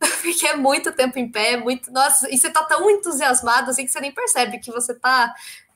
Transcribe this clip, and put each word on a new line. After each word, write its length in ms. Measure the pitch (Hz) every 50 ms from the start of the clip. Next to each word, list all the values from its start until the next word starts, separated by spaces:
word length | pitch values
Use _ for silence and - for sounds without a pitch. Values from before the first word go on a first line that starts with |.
<laughs> 200 | 311 285 - -
Porque 260 | - 339 339 - - 302
é 80 | 294
muito 340 | 294 262 269 285 320 - 349
tempo 240 | - - 254 262 254
em 140 | 269 240 226
pé, 220 | - 214 214 226
é 40 | 240
muito, 340 | 240 226 240 262 254 - -
nossa, 360 | 247 262 269 285 285 - 254 262
e 80 | 269
você 140 | 254 - 330
tá 140 | - 453 -
tão 260 | - 320 294 349 415
entusiasmado, 800 | 415 403 - 349 311 262 302 269 254 247 - 240 233 262 254 254
assim, 140 | 254 262 262
que 80 | 247
você 80 | - 311
nem 120 | 269 277
percebe 460 | 269 - - - - 277 277 214 214 240
que 140 | - -
você 200 | 226 240 247 -
tá 400 | 240 - - 254 254 254 233 240 240 - - - - - _ _ _